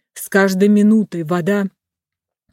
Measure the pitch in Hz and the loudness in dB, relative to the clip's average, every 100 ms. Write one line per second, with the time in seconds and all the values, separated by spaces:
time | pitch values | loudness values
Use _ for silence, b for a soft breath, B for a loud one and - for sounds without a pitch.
0 | _ - - 202 196 190 202 208 208 220 | _ -18 -4 0 0 2 2 4 4 2
1 | 208 170 160 175 165 202 196 _ _ _ | 0 -6 -6 -4 -2 -2 -4 _ _ _
2 | _ _ _ _ _ | _ _ _ _ _